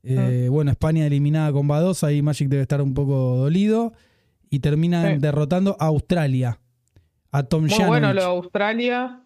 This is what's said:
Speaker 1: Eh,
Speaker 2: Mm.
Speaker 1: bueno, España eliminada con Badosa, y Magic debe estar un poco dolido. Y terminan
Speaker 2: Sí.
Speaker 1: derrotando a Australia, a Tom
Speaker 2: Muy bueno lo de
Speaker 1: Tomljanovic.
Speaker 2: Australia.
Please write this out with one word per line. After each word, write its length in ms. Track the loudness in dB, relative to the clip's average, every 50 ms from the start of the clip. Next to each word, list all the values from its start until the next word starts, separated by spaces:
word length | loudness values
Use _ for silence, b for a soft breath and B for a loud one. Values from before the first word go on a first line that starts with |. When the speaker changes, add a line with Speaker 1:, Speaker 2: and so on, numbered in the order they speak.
| _
Speaker 1:
Eh, 380 | -2 -2 0 0 0 0 0 0
Speaker 2:
Mm. 40 | 0 0
Speaker 1:
bueno, 160 | 0 2 0
España 380 | 0 0 0 0 0 2 2
eliminada 440 | 2 0 2 2 2 2 0 0 0
con 160 | 0 0 0
Badosa, 440 | 0 0 2 0 0 0 0 0 0
y 100 | 0 0
Magic 260 | 0 0 0 -2 -2
debe 140 | 0 0 -2
estar 180 | 0 0 -2 -2
un 120 | 0 -2 -2
poco 440 | -2 -2 0 0 0 0 0 0
dolido. 540 | 0 0 0 2 2 2 2 2 0 0 -4 -6 b b b b b b b b b b _
Y 80 | -6 -2
terminan 560 | 0 0 0 2 0 0 0 2 0 0 0
Speaker 2:
Sí. 40 | 0
Speaker 1:
derrotando 560 | 0 0 0 -2 -2 0 0 0 0 0 0 0
a 60 | 0
Australia, 720 | 0 0 0 0 _ -2 0 0 0 0 0 -2 -2 -4 -8 _ _ _ _ _ _ _ -20 _ _ _ _ _ _
a 120 | -4 -4 -2
Tom 220 | 0 0 0 2
Speaker 2:
Muy 40 | 2
bueno 160 | 2 2 2
lo 60 | 2 2
de 40 | 2 2 2 2 0
Speaker 1:
Tomljanovic. 220 | 0 0 -2 -4 -6
Speaker 2:
Australia. 760 | -6 _ -2 -2 -2 -2 -2 -2 -2 -2 -4 -6 -8 -10 -16 _